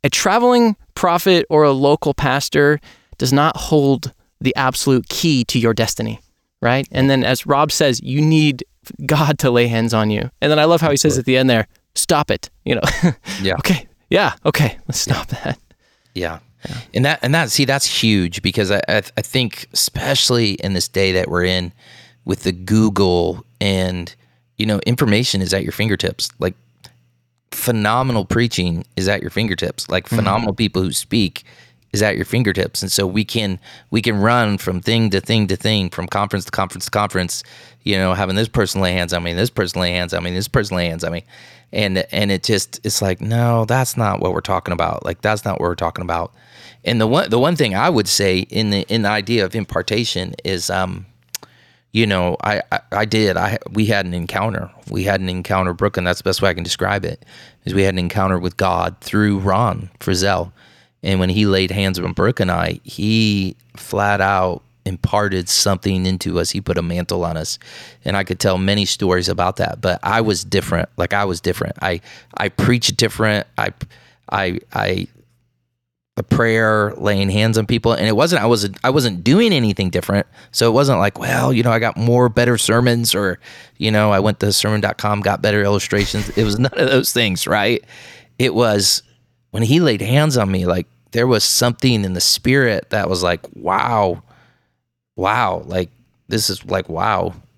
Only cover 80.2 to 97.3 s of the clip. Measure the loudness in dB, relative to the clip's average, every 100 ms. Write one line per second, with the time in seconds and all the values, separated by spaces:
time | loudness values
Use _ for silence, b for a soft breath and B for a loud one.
80.2 | -2 b b 0 2 4 4 2 2 -2
81.2 | -4 0 0 2 2 2 0 0 2 4
82.2 | 4 4 2 2 2 2 4 2 0 0
83.2 | -2 -4 B B B B 0 2 4 4
84.2 | 2 0 0 0 0 0 -2 -2 -2 0
85.2 | 0 0 2 2 2 0 0 0 0 -2
86.2 | -4 0 0 0 -2 0 2 2 2 0
87.2 | 0 0 0 0 2 -2 -4 B B B
88.2 | B _ 0 2 2 2 2 0 _ _
89.2 | _ _ _ -2 2 4 4 0 2 2
90.2 | 2 2 0 0 0 -2 -4 _ _ -2
91.2 | 2 2 2 2 0 0 0 0 -2 -2
92.2 | 0 0 2 2 2 0 -2 -4 -2 0
93.2 | 0 -2 -6 -8 -2 0 0 2 0 -2
94.2 | -12 b b b b b _ _ _ -4
95.2 | -2 0 0 -4 -4 -4 -4 _ _ _
96.2 | _ -4 -2 -6 -4 -4 -4 -2 0 0
97.2 | -2